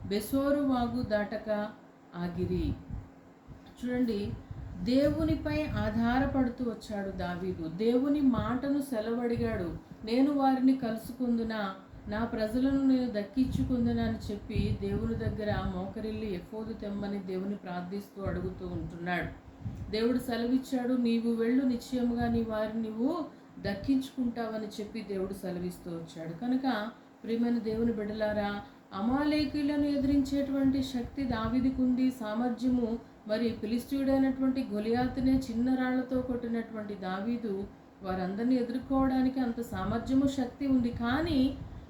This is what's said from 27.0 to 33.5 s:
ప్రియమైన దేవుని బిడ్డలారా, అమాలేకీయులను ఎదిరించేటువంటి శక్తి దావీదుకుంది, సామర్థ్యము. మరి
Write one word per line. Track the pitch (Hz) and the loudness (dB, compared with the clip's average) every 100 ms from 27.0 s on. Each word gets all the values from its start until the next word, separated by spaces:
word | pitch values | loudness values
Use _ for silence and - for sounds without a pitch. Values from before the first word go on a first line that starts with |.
| - - | -18 -12
ప్రియమైన | 208 233 240 233 | -4 0 2 0
దేవుని | 214 220 233 | 0 0 0
బిడ్డలారా, | 214 208 214 214 208 202 202 - - - | 0 -2 -2 0 0 -2 -4 -8 -18 -12
అమాలేకీయులను | 190 226 269 294 302 285 294 285 294 294 | -4 0 2 2 2 0 0 0 2 2
ఎదిరించేటువంటి | 277 269 285 262 277 269 269 269 269 | 2 4 4 2 0 0 2 4 4
శక్తి | 254 247 240 - | 0 -4 -4 -4
దావీదుకుంది, | 254 226 226 254 262 262 254 247 254 | -2 0 0 2 2 2 2 4 2
సామర్థ్యము. | - 214 214 247 220 254 247 226 233 - - 214 | 0 -4 0 0 0 2 2 2 -2 -6 -14 -4
మరి | 220 233 | 0 0